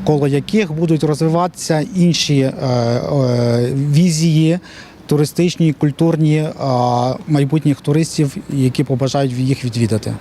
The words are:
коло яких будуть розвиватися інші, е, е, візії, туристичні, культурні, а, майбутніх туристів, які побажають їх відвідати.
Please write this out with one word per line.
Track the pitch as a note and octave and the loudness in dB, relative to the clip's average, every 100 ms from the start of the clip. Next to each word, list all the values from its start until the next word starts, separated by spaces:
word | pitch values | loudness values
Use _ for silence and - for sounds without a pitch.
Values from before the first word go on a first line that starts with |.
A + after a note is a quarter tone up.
коло | - D3+ C#3+ | 2 0 2
яких | C#3+ C3 G#3+ G3 | 0 0 -2 0
будуть | D3+ E3 D#3+ | -2 0 0
розвиватися | D3+ D3 D#3+ E3 F3 - - D#3 D3 F#3 | 0 0 0 0 0 -4 -2 -2 -2 0
інші, | F3 D#3 - C#3+ | 2 2 0 2
е, | C3 - C3+ | 2 -2 -2
е, | B2 A#2 A#2+ - C#3+ B2+ A#2+ A#2+ A#2+ B2 C#3 C#3+ | 0 0 0 0 0 0 2 2 2 0 -2 0
візії, | D3 F3+ D#3 E3 D#3 D#3+ F3 - - - - - | 2 2 2 2 2 2 0 -4 -20 -20 -20 -2
туристичні, | D3 D3 - F3 - E3 | 0 0 0 -2 2 0
культурні, | C#3+ D3+ C#3 E3 E3 D#3 D3+ D#3 - | 2 -2 0 0 2 2 2 -2 -6
а, | C3+ B2+ B2 A#2+ B2 C3 - | -2 0 0 0 -2 -4 -2
майбутніх | D3 C#3+ D#3 D3 C#3 | 0 2 0 0 -2
туристів, | - D3 E3 - D3 - - | 0 0 0 -2 -2 -2 -8
які | C#3+ C3 B2 | -2 0 0
побажають | C#3 C3 C3+ C#3+ C#3 | -2 -2 -2 0 -2
їх | B2 C3 C3+ B2 | -2 -2 -2 -4
відвідати. | A2+ A2+ G#2+ A#2 A2 | -2 0 0 -4 -10